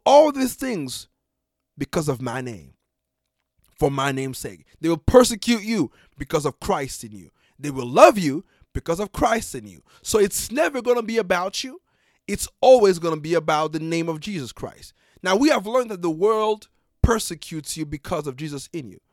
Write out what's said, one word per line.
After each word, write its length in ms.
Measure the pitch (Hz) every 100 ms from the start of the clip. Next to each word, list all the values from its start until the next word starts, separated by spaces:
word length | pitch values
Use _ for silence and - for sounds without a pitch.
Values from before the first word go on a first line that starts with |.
| -
all 260 | 277 311
these 220 | 277 262
things 540 | - 262 208 135 - - _ _ _ _ _ _ -
because 320 | 143 175 147
of 140 | 127
my 180 | 127 123
name, 340 | 127 104 67 _ _ _ _ _ _ _ _ _ _ -
for 120 | 147
my 200 | 139 139
name's 280 | 135 135 127
sake." 260 | 131 90 _ _
They 80 | 160
will 80 | 165
persecute 680 | - 247 247 226 - 233
you 300 | 208 220 127 - _ -
because 300 | 139 156 143
of 140 | -
Christ 440 | - 175 139 -
in 80 | 117
you. 180 | 104 85 _ _ _
They 120 | 143
will 160 | 131 123
love 300 | 147 294 220
you 280 | 160 143 - _ _
because 280 | - - 170
of 120 | 208
Christ 420 | - 277 226 -
in 120 | 131 104
you. 160 | 87 _ _
So 160 | - 220
it's 320 | 202 - -
never 300 | 240 339 277
gonna 220 | 240 240
be 160 | 220 226
about 460 | 185 180 185 -
you. 160 | 262 320 _ _ _ _ -
It's 180 | 202 - _
always 380 | 240 254 202 175
gonna 220 | 170 160
be 140 | 156
about 380 | 165 156 151 156
the 80 | 156
name 280 | 160 165 165
of 120 | 156
Jesus 320 | 180 190 123
Christ. 400 | - 117 - - _ _ _
Now, 140 | 180
we 140 | 196 294
have 180 | 254 196
learned 240 | 247 247
that 120 | 190
the 80 | 175
world 580 | 160 202 220 220 214 - _ _ _
persecutes 760 | - - - 165 - 160 143 -
you 80 |
because 440 | 151 147 - 175 151
of 80 | 127
Jesus 320 | 156 143 -
in 160 | 170 120
you. 120 | 87 _